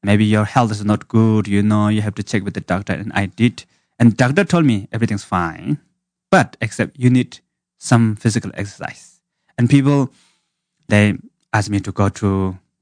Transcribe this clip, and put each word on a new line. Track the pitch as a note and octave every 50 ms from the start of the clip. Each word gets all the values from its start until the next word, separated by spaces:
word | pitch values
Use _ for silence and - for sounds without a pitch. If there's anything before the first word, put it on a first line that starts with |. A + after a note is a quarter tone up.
| -
maybe | G2+ G2+ G#2 A2
your | G#2+ G#2+ G#2+ G#2+
health | G#2 - C3 A#2+ A2
is | G2+ G#2 G#2
not | G#2 G#2+ G#2 - _
good, | - A2+ A2+ A2+ A2 G#2+ G2+
you | G2+ G2+ G2+ G#2
know, | G#2+ G#2+ G#2 G#2 G#2
you | G#2+ G#2+ G#2+
have | G#2+ F#2+
to | - G2
check | - - G#2+ F#2
with | G2+ -
the | G2
doctor." | - - F2+ F#2 G2+ - -
And | C#2 F#2+ A2 -
I | - G2
did. | F#2 - - A2+ A#2+ - - - _ _ _ _ _ _ _
And | B2 A#2+ G2+
doctor | - C3 B2 C#3 F3+ G3+
told | - - E3+ D#3+
me | C#3 A2+ G2+ G2+ -
everything's | - A2 A2+ G2+ G#2 G2 -
fine, | - - F2+ F2 E2 E2 F2 - C3+ D3 C#3+ _ _ _ _ _ _ _ _ _ _
but | - F#3 A#2+ - - _
except | A2+ G#2 - - A2+ - _ -
you | B2 B2
need | B2+ B2+ B2 - - - _ _ _ _ _ _ _ _
some | - - B2 A#2 A#2 A2 G#2+
physical | G#2+ - A2+ G#2 A#2+ - G2+ -
exercise. | - G2+ G2+ - - - - - - - - _ _ _ _ _ _ _ _ _
And | - A#2+ B2
people, | C3+ C#3 C3+ C#3 C#3+ C#3 C3+ - _ _ _ _ _ _ _ _ _ _ _ _ _ _ _ _
they | A2 G#2 G#2 G#2 G2+ - - - _ _ _ _ -
asked | A2 G2+ -
me | G#2 G2
to | F#2 G2 E2+
go | - G2+ G2
to | - - - G2+ G2 F#2+ F#2+ F#2+ F#2 F#2 _ _ _ _